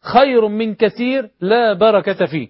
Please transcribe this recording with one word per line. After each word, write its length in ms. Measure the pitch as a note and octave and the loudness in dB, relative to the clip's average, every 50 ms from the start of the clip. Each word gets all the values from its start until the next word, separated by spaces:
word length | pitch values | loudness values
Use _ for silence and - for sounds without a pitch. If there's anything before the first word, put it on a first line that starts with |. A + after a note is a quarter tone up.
خير 480 | _ - - A#3 C#4 C#4+ B3+ A#3+ A3 G#3+ | _ 0 2 2 2 4 2 0 0 0
من 260 | G#3 G#3+ A3+ A3 G#3 | -2 -4 -4 -6 -2
كثير 560 | - A3+ G#3 G3+ - A#3+ B3 C4 C4+ B3+ G#3 _ _ | -2 -2 -2 -2 -2 -4 -2 -2 -4 -6 -8 _ _
لا 320 | F3+ F#3 G#3+ A#3+ A#3+ A3+ G3+ | -2 0 0 2 2 0 0
بركة 540 | F3 G3+ A3+ G#3+ G3 E3+ G3+ F#3+ - F#3+ | 2 2 2 2 2 0 -2 -2 -2 -2
فيه. 220 | C#3+ C#3+ D#3+ B2 - | -4 -2 -6 -8 -8